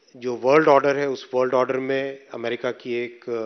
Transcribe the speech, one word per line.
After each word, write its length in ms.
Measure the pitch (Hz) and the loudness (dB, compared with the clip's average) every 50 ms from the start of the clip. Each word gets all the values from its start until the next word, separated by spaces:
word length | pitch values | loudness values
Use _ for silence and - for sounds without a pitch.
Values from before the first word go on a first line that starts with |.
| _ _ - | _ _ -16
जो 200 | 127 120 127 123 | -8 -6 -6 -4
वर्ल्ड 320 | 110 113 127 143 156 156 151 | 0 2 4 4 6 6 6
ऑर्डर 300 | 143 139 135 143 135 139 | 6 6 6 2 0 0
है, 120 | 143 143 | -2 -4
उस 200 | 127 - - - - | -4 -6 -8 -6 -2
वर्ल्ड 200 | 127 127 127 131 | 0 0 2 2
ऑर्डर 260 | 127 127 123 131 127 | 2 2 2 0 -4
में 480 | 131 131 135 135 139 135 135 135 - - | -2 -2 -4 -4 -4 -6 -10 -12 -16 -14
अमेरिका 440 | - 120 117 117 120 120 - 123 | -12 -8 -6 -6 -6 -4 -4 -6
की 220 | 120 - - 127 120 | -6 -6 -8 -6 -4
एक 360 | 120 120 120 120 - - 127 120 113 110 | -4 -4 -6 -10 -14 -10 -8 -6 -6 -6